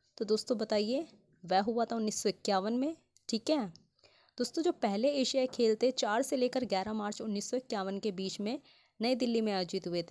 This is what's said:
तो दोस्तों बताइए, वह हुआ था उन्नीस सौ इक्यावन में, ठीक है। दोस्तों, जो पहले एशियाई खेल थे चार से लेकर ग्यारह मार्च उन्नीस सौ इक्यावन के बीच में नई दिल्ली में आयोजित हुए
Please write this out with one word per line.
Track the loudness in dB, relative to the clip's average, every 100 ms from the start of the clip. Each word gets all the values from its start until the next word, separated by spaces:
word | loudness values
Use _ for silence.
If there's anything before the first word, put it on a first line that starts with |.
| _ -6
तो | 0
दोस्तों | 0 0 -2
बताइए, | 0 0 2 -2 -4 -12 _ _
वह | 0 2
हुआ | 2 0 0
था | 0
उन्नीस | -2 0
सौ | -2
इक्यावन | -2 0 0 2
में, | 0 -2 -4 _ _ -4
ठीक | -2 0
है। | 0 0 -8 _ _ -20 _ _ -6
दोस्तों, | -4 0
जो | 0
पहले | 2 0 2 2
एशियाई | 2 2 2 0
खेल | 2 2 4
थे | 2
चार | 2 0 0
से | 0 2
लेकर | 2 0 0
ग्यारह | -2 -2
मार्च | -4 -4 -6
उन्नीस | -4 -4 -2
सौ | -4
इक्यावन | -4 -4 -4 -4
के | -4
बीच | -4 -4 -4
में | -4 -4 -8 _ _ -4
नई | 0 2
दिल्ली | 2 2
में | 2
आयोजित | 0 -2 -4 -2
हुए | -2 -2